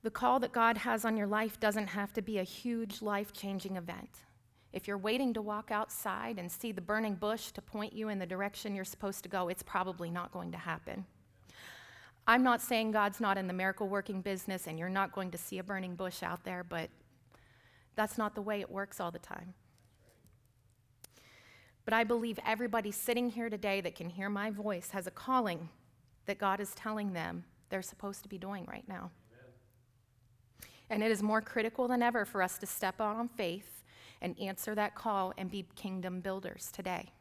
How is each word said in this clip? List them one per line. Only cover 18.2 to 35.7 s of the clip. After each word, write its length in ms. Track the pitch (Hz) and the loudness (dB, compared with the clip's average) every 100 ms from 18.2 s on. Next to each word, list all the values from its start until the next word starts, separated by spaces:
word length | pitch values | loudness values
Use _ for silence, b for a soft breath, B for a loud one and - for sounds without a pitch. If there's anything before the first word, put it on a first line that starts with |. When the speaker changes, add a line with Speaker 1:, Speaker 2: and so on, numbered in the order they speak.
| 214 | -2
Speaker 1:
the 80 | 214 | -2
way 180 | 208 208 | -2 -2
it 100 | - | -2
works 280 | 190 196 - | -4 -6 -4
all 120 | 175 | -4
the 80 | 175 | -4
time. 360 | - - 175 180 _ _ _ _ - - - - _ _ _ _ _ _ - B B B B B B B | -10 -10 -10 -16 _ _ _ _ -20 -20 -20 -20 _ _ _ _ _ _ -20 B B B B B B B
But 80 | - | 2
I 120 | 226 | 4
believe 340 | 226 240 233 208 - | 6 4 2 -2 0
everybody 460 | 220 240 226 208 | 2 2 2 0
sitting 360 | 196 - 240 247 | -2 2 2 2
here 220 | 220 233 | 0 -2
today 300 | 214 208 196 | 0 2 2
that 120 | 175 | 0
can 140 | 165 170 | -4 -8
hear 220 | 175 196 | -4 -2
my 200 | 202 214 | 0 0
voice 400 | 202 214 185 - | -2 -2 -2 -2
has 160 | 196 180 | -4 -4
a 40 | |
calling 580 | - - 254 214 170 165 - - _ _ - - | -6 4 4 4 0 -6 -14 -20 _ _ -12 -4
that 120 | 202 | 2
God 220 | 202 196 | 2 2
is 140 | 202 | 0
telling 380 | - 220 214 208 | -6 -4 -2 0
them 320 | 175 170 175 175 - _ | 0 -2 -4 -8 -20 _
they're 140 | 190 | -4
supposed 400 | 185 - 196 196 | -4 -8 -8 -8
to 60 | 202 | -10
be 100 | 196 | -10
doing 260 | 185 202 - | -6 -8 -8
right 220 | - - | -10 -8
now. 220 | 185 180 - - | -8 -10 -12 -20
Speaker 2:
Amen. 180 | - - - _ _ _ _ _ _ _ _ _ _ B B B | -20 -20 -20 _ _ _ _ _ _ _ _ _ _ B B B
Speaker 1:
And 140 | 208 | 2
it 80 | 220 | 4
is 120 | 208 | 4
more 200 | 214 220 | 6 4
critical 460 | 214 - 220 226 247 | 4 0 0 2 2
than 140 | 247 | 6
ever 220 | 240 240 | 6 4
for 160 | 202 202 | 0 2
us 160 | 185 - | 2 2
to 80 | 196 | -6
step 340 | - 190 - | 0 0 2
out 160 | 214 220 | 0 2
on 120 | 240 | -2
faith 540 | - 185 180 - - - B B B | 0 -2 -2 -8 -18 -18 B B B
and 180 | - - | -4 -2
answer 380 | 190 190 - 214 | -4 -4 -2 2
that 180 | 208 | 2
call 400 | - 233 202 185 - | 0 0 2 2 -2
and 140 | 190 | -4
be 160 | 196 180 | -4 -8